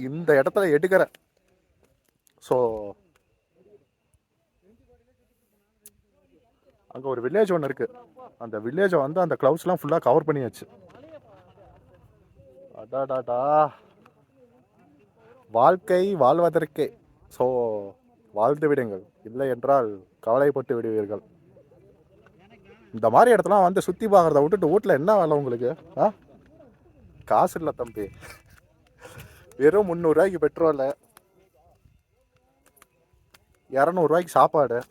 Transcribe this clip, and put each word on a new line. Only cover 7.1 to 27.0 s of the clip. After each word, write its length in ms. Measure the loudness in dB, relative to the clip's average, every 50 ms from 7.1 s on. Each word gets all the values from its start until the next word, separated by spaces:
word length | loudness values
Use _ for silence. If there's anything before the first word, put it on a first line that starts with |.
| -6
ஒரு 80 | -6 -6
வில்லேஜ் 280 | -2 0 0 0 0 0
ஒண்ணு 140 | -2 -2 -4
இருக்கு. 180 | -6 -6 -8 -8 -8 -12 -20 _ _ -20 -20 -20 _ -18 -14
அந்த 120 | -12 -10 -10 -8
வில்லேஜை 340 | -6 -2 0 0 2 2 0 0
வந்து 180 | -2 -2 -2 -2
அந்த 120 | -2 -2 0
கிளவுட்ஸ்லாம் 400 | 0 0 0 0 -2 -4 -4 -4
ஃபுல்லா 180 | -2 -2 -2 0 2 2
கவர் 200 | 2 2 2 0
பண்ணியாச்சு. 360 | -2 -4 -4 -8 -10 -12 -18 -20 -20 -20 -20 -20 -20 -20 -20 -20 -20 -20 _ _ -20 -20 _ _ _ _ -20 -20 -20 _ _ _ _ _ _ _ _ _ _ _ _ _ -20 -20 -20 -20 -20 -20 -20 -20
அடாடாடா. 580 | -14 -10 -8 -6 -6 -4 -6 -6 -6 -4 -4 -2 0 2 2 2 2 2 -2 -8 _ _ _ _ _ _ _ _ _ _ _ _ _ _ _ _ _ _ _ _ _ _ _ _ _ _ _ _ _ -20 -20 _ _ _ 0 4
வாழ்க்கை 460 | 4 4 4 2 0 -2 -2 0 0 0 0 2 2
வாழ்வதற்கே. 640 | 2 4 2 2 0 0 -2 -4 -6 -6 -6 -6 -6 -8 -12 _ _ _ _ _ _ -6 -4
So, 100 | -2 -2 -2 -2 -4 -4 -4 -6 -10 -12 -18 _ _ _ _ _ _ _ -4 0
வாழ்ந்து 300 | 0 0 2 2 0 0
விடுங்கள், 340 | 0 0 -2 -4 -6 -10 -12 _ _ _ -20 -14
இல்லை 180 | -8 -6 -4 -4 -4
என்றால் 340 | -2 0 2 2 2 2 -2 -6 -12 -16 _ _ _ -4
கவலைப்பட்டு 480 | 0 0 2 2 2 0 -2 -4 -4 -4 -4
விடுவீர்கள். 440 | -4 -4 -4 -4 -4 -4 -8 -10 -12 _ _ _ _ _ _ -20 _ _ _ _ _ _ _ _ _ _ _ _ _ _ _ _ _ _ -20 -20 _ -20 -20 -20 _ _ -6
இந்த 120 | -2 0 4 6
மாதிரி 200 | 6 6 6 6
இடத்தெல்லாம் 340 | 4 2 2 2 2 2 2
வந்து 140 | 0 -2 -4
சுத்தி 200 | -4 -4 -6 0 4 4
பார்க்கறத 280 | 4 6 4 4 2
விட்டுட்டு 260 | 2 2 0 0 0 0 0
வீட்ல 260 | 0 2 2 0 2
என்ன 120 | 2 2 2 2
வேலை 180 | 2 2 0 0
உங்களுக்கு? 320 | -2 -4 -4 -4 -4 -6 -6 -8 -12 -12 -4 -2 -2
ஆ? 40 | -2 -2 _ _ _ -20 _ _ _ _ -20 -20 -20 _ _ _ _ _ _